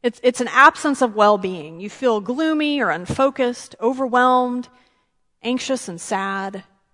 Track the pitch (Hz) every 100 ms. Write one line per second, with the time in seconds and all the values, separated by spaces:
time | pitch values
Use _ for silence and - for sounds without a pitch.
0 | 247 - 254 247 240 180 294 - 302 277
1 | 247 208 208 208 190 185 151 165 202 -
2 | 254 214 196 247 320 302 294 285 214 160
3 | 175 - 269 269 247 240 - - 226 262
4 | 262 247 254 254 247 247 247 _ _ _
5 | _ _ _ _ 233 247 - 262 - 170
6 | - 196 196 196 196 196 - _ _